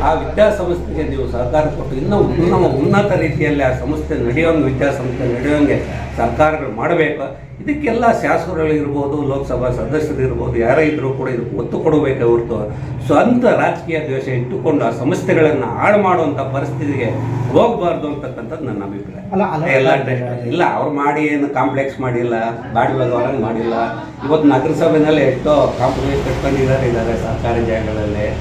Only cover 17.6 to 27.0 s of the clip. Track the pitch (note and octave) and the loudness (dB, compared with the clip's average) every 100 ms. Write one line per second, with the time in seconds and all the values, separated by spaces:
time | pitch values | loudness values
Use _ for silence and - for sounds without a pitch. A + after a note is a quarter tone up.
17.6 | A3+ - F3 D#3+ D3 C3+ B2+ - A2+ - | 4 2 0 0 -4 -6 -8 -10 -10 -8
18.6 | B2 G#2 G2 G2+ - - - F#3+ G3 D#3 | -6 -6 -6 -8 -10 -12 -4 0 0 0
19.6 | D3+ C3+ C3 - B2+ B2 B2 A#2+ A#2+ D#3 | 2 4 4 2 0 -2 -4 -6 -4 0
20.6 | D#3 G#2 C3+ C#3+ D3 D3 D3+ D3 C#3 C3 | 0 0 -2 0 0 0 0 0 0 0
21.6 | C#3 C3+ C#3 C3 B2+ A#2+ A#2+ A2+ A2+ A#2 | 0 0 -4 -2 -2 -2 0 -2 -2 -6
22.6 | B2 A2+ C3 C3+ B2 A#2+ A#2+ C3 A2+ A2+ | -4 -2 0 0 0 0 -2 0 -2 -2
23.6 | A2+ A2+ A#2 - - - C#3 D#3 D3 D#3+ | -2 -2 -2 -4 -10 -8 0 4 6 4
24.6 | D#3+ D3+ E3 D#3 D3+ D#3 C3 B2+ D3+ D3 | 2 2 2 4 4 4 4 2 2 4
25.6 | B2+ - B2+ C3+ C3 C#3 C3+ B2+ C3+ C3+ | 4 2 0 0 0 0 -2 -2 0 0
26.6 | C3 C3 B2+ A2+ | 2 2 2 0